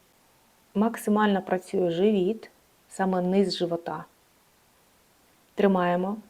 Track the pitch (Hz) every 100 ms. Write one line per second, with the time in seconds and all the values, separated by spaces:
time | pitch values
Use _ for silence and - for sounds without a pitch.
0 | _ _ _ _ _ _ _ 196 226 233
1 | - 208 208 196 185 185 - 190 180 165
2 | 202 202 180 220 - _ _ _ _ -
3 | 190 180 180 196 185 - 175 170 - 160
4 | - _ _ _ _ _ _ _ _ _
5 | _ _ _ _ _ - 202 185 175 180
6 | 190 214